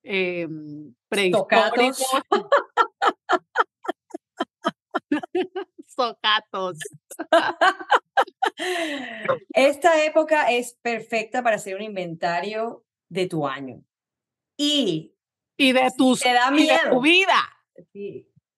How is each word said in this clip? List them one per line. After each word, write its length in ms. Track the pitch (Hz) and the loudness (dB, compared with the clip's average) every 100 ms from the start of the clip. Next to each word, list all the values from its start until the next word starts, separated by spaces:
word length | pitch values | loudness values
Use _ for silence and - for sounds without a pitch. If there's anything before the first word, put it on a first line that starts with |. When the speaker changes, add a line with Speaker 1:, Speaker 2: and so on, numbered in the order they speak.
Speaker 1:
em, 920 | - 196 180 175 165 156 151 147 151 _ _ 196 185 | -6 -4 -2 -4 -6 -10 -14 -16 -18 _ _ -2 2
Speaker 2:
Tocatos. 400 | 196 190 214 220 | 2 2 2 4
Speaker 1:
prehistóricos. 800 | 233 262 262 262 269 - 392 - 466 - - - - - - - - - - - _ - - _ - _ - - _ - - _ - - | 2 0 0 -2 -2 0 -2 2 0 2 0 -2 -2 -4 -2 -2 -4 -2 -4 -4 _ -10 -10 _ -20 _ -10 -10 _ -6 -6 _ -10 -4
<laughs> 580 | 294 - 359 370 370 381 - - | -6 -2 -4 -4 -6 -12 -16 -10
Socatos. 920 | - 240 - 214 214 - 196 185 156 - - - - | -4 -4 -2 0 0 -2 -6 -6 -6 -14 -18 -18 -14
<laughs> 880 | 311 330 - 330 370 381 - 480 - - - - - - 359 349 320 285 240 226 220 523 - | 0 2 2 2 2 0 0 0 0 -2 -2 -4 -6 -4 -6 -4 -6 -8 -10 -8 -4 -4 -2
Speaker 2:
Esta 500 | - 277 285 349 320 | 2 2 4 2 4
época 460 | 311 320 311 302 262 | 2 0 2 2 2
es 280 | 240 240 - | 0 -2 -8
perfecta 600 | 233 226 220 226 220 254 | -6 -6 -4 -6 -4 -4
para 140 | 240 208 | -2 -2
hacer 200 | 196 190 | -4 -10
un 60 | |
inventario 1040 | 214 196 175 165 175 175 202 220 233 - _ _ _ | -10 -8 -10 -6 -4 -4 -4 -6 -8 -10 _ _ _
de 180 | 175 185 | -6 -4
tu 180 | 165 143 | -4 -6
año. 360 | 135 135 120 _ _ _ _ _ _ _ - | -6 -12 -16 _ _ _ _ _ _ _ -4
Y 580 | 294 294 220 160 - _ _ _ _ - | -2 0 0 -2 -8 _ _ _ _ 0
Speaker 1:
Y 160 | 269 | 2
de 180 | 254 254 | 4 2
Speaker 2:
si 60 | - | 2
Speaker 1:
tus, 240 | 262 247 | 2 2
Speaker 2:
te 120 | 247 | 2
da 180 | 247 254 294 | 2 2 4
Speaker 1:
y 100 | 311 | 4
de 80 | 330 285 | 4 2
tu 0 | |
Speaker 2:
miedo. 100 | 254 | 2
Speaker 1:
vida. 380 | 285 359 381 247 - _ _ - 170 | 4 4 4 2 0 _ _ -20 -20
Speaker 2:
Sí. 360 | 202 202 123 - _ _ | -14 -14 -14 -20 _ _